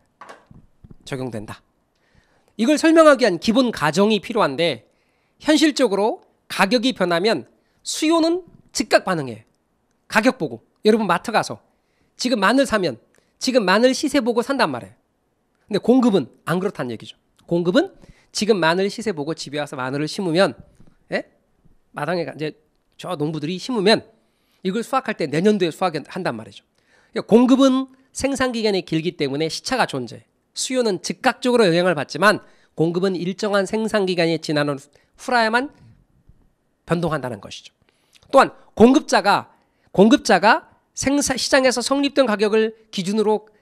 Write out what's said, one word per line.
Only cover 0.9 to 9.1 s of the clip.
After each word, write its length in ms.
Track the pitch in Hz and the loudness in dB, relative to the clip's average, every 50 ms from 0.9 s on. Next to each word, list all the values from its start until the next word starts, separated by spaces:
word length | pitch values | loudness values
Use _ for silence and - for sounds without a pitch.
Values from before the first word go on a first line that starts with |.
| - - _ | -20 -20 _
적용된다. 580 | - 143 127 131 123 113 107 101 - - - _ _ _ _ _ _ _ _ _ _ _ _ _ _ _ _ _ _ _ | -12 -10 -8 -8 -8 -10 -10 -12 -14 -16 -20 _ _ _ _ _ _ _ _ _ _ _ _ _ _ _ _ _ _ _
이걸 220 | - 226 262 302 269 | -2 0 0 0 2
설명하기 460 | - 330 320 330 320 302 277 220 240 | 2 4 6 6 8 6 6 6 4
위한 160 | 208 175 156 | 0 0 0
기본 320 | - - 202 262 262 233 | -2 0 0 2 0 0
가정이 500 | - - 147 156 143 175 202 220 220 196 | -2 -2 -2 0 2 2 2 2 2 0
필요한데 680 | - - 214 214 180 147 135 127 170 165 127 113 - _ _ _ _ _ _ _ _ _ _ _ | -2 -4 -2 -2 -2 0 0 -2 -2 -2 -4 -6 -10 _ _ _ _ _ _ _ _ _ _ _
현실적으로 800 | - 285 311 294 311 311 247 - 262 208 196 196 202 226 339 - - _ _ _ _ _ | 0 2 2 4 4 2 2 2 0 0 0 0 0 -2 -2 -4 -10 _ _ _ _ _
가격이 460 | - - 190 190 240 247 208 262 - | 0 0 2 2 2 0 0 0 -2
변하면 560 | - 190 175 170 165 185 226 208 135 110 - _ _ _ _ _ _ _ | -2 -2 -2 0 0 0 0 0 -2 -4 -10 _ _ _ _ _ _ _
수요는 600 | - - - 320 302 339 330 311 330 349 370 359 - - _ _ _ | -10 -6 -2 0 2 2 2 2 0 0 -2 -6 -12 -20 _ _ _
즉각 320 | _ - 233 - - 320 - | _ -8 -2 2 2 2 2
반응해요. 400 | 196 | 0